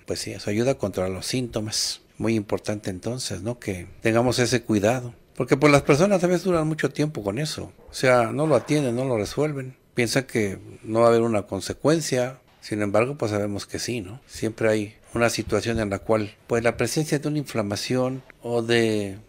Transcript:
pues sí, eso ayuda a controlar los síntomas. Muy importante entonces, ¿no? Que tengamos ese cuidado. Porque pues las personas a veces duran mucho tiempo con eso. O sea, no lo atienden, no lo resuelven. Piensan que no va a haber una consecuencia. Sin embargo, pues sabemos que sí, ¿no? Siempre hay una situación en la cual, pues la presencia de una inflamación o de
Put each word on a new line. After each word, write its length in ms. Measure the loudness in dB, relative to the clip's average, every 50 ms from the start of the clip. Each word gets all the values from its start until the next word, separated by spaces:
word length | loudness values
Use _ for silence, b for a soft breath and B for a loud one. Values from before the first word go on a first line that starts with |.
| _
pues 140 | -6 -6 -6
sí, 120 | -6 -8
eso 180 | -10 -6 -4 -2
ayuda 220 | 0 2 2 2
a 60 | 0 0
controlar 320 | -2 -2 -2 -2 -2 -2
los 160 | -4 -6 -6
síntomas. 760 | -4 -4 -4 -4 -2 -4 -4 -4 -2 -2 -2 -4 -4 -6 -10 _ _ _ -4
Muy 160 | -2 0 0
importante 560 | 0 0 -2 -4 -4 -2 -4 -6 -4 -6 -8
entonces, 520 | -8 -6 -6 -6 -6 -6 -6 -8 -8 -6
¿no? 160 | -6 -8 -8 -6
Que 300 | -6 -6 -6 -6 -8 -14 -16 -2
tengamos 380 | 0 2 2 4 2 2 2 2
ese 240 | 2 2 2 0
cuidado. 520 | 0 2 2 4 4 2 2 0 -4 -8 -14 -18 _ _ _
Porque 220 | -6 0 0 2
pues 140 | 4 6 6
las 120 | 6 6
personas 400 | 6 4 4 4 6 4 4 4
a 40 | 4
veces 180 | 2 2 2 2
duran 220 | 2 2 2 2
mucho 240 | 0 0 -2 -2 -2
tiempo 320 | 0 -2 -2 -2 -2 -4
con 160 | -4 -4 -2 -2
eso. 340 | -4 -4 -6 -8 -10 -12 -16 -20 -20 -14
O 40 | -6
sea, 380 | 0 4 6 6 6 4 2
no 140 | 0 -2 2
lo 80 | 2 2
atienden, 420 | 2 2 2 0 2 2 0 -2
no 80 | -2 -2
lo 140 | 0 0 -2
resuelven. 580 | -2 -2 -2 -2 -2 -2 -2 -6 -10 -10 -14 _ _ _ _
Piensan 300 | -2 -2 0 0 -2 -2
que 340 | 0 -2 0 0 0 -4 -8 -12 -16 -18 -14
no 180 | -8 -2 2 4
va 60 | 6
a 20 | 6
haber 120 | 6 6
una 200 | 4 2 0 0
consecuencia. 960 | -2 -2 -6 -6 -6 -6 -8 0 2 2 2 2 0 -2 -2 -2 -2 -4 -6 -14 _ _ _ _
Sin 200 | -10 -6 -4 -2
embargo, 360 | -2 2 2 2 2 2 0
pues 160 | -4 -2 -2
sabemos 340 | 0 -2 -2 -2 -4 -8 -8
que 120 | -8 -8 -8
sí, 220 | -6 -6 -6 -6
¿no? 200 | -8 -10 -14 -16 -18
Siempre 420 | -18 -8 -6 -6 -6 -4 0 0 2
hay 240 | 2 2 -2 -6 -10 _ _ -8 0
una 140 | 0 2 2
situación 500 | 0 -2 -2 0 -2 0 0 0 -2 0
en 120 | 0 -2
la 80 | -2 -4
cual, 360 | 0 0 0 0 0 -4 -8 _ _
pues 160 | -2 -2 2
la 160 | 2 0 0 0
presencia 400 | -2 -2 0 -2 0 0 -2 -2
de 100 | -2 -2
una 100 | -4 -4
inflamación 840 | -4 -4 -4 -4 -2 -2 -4 -4 -2 -2 0 0 0 -2 -4 -8 -12 -18 _ _
o 200 | -6 -2 -2 0
de 560 | 2 4 4 4 4 4 2 0 -2 -4 -8 -12 -16